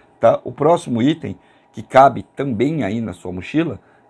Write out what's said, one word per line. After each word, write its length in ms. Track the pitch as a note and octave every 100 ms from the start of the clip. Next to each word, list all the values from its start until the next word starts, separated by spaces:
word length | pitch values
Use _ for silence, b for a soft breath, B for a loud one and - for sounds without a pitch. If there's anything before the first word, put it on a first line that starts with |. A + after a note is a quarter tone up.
| b -
tá? 220 | A2+ C#3
O 80 | -
próximo 520 | B2 C#3+ E3+ D3 A#2
item, 340 | C3 E3 G2+ F#2 b b b
que 120 | -
cabe 420 | G#2+ C3 C#3 G#2+ - -
também 480 | C#3 G#2+ C3+ D#3+
aí 160 | G2+ A#2
na 140 | G#2+
sua 180 | F2+ F#2
mochila, 480 | F#2 - D3 E3 G2 b b